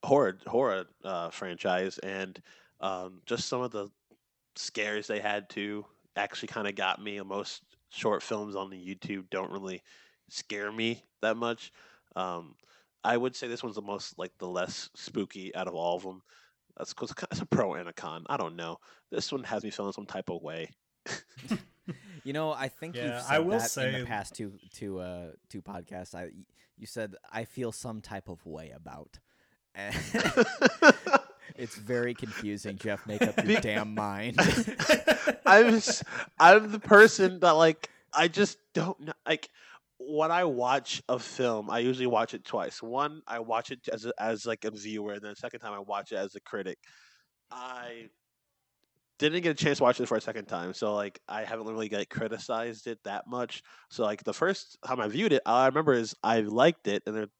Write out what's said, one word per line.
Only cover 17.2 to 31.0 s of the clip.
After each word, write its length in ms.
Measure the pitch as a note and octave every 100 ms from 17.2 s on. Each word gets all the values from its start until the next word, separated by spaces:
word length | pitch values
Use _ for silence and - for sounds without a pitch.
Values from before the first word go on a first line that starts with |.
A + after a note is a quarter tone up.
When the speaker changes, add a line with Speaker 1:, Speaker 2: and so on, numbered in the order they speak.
| F#3
Speaker 1:
it's 100 | -
a 60 | -
pro 280 | - G2+
and 140 | D#2+ F2
a 40 |
con. 320 | E2 E2 D#2+ E2
I 60 | C#3
don't 200 | F2 E2+
know. 240 | E2+ E2 - - _
This 200 | - -
one 140 | C#3+
has 180 | B2 A2
me 80 | G#2
feeling 220 | - G2+
some 140 | F#2+ G2+
type 240 | G2 F#2
of 120 | E2+
way. 280 | - D#2+ D#2+ - _ _ -
<laughs> 640 | - - - - A3+ - _ - - G3+ E3+
Speaker 2:
You 80 | C3+
know, 200 | C#3+ D#3
I 160 | C#3+ C3+
think 260 | - D#3+
Speaker 3:
Yeah, 100 | C#3+
Speaker 2:
you've 100 | A#2+
Speaker 3:
I 40 | A#2+ B2
Speaker 2:
said 100 | D3
Speaker 3:
will 100 | E3+ A3
Speaker 2:
that 40 |
in 40 | -
Speaker 3:
say 320 | - C3 C3
Speaker 2:
the 60 | A#2+
past 280 | A2 F#2+ -
two, 200 | G#2 G2 F2+
two, 280 | - G#2 F#2+
uh, 320 | F2+ F2+ F2 - _
two 120 | G#2
podcasts. 540 | F#2 G2 F2 F#2 F2+
I, 120 | E2+ F2+
y-, 40 | - - _ _ _
you 80 | G#2+
said, 300 | - G#2+ F#2+ -
"I 120 | A2
feel 280 | A2+ - A#2+
some 280 | A2 B2+ A2
type 280 | - G2+ -
of 180 | E2+ -
way 240 | D#2 D#2+
about." 480 | A#1 - D2 D2 - _ _ _ _ _
And 180 | - G2+
<laughs> 540 | E3 D3+ A#3 - - - D#5+ C4+
Speaker 1:
<laughs> 840 | - D#4 -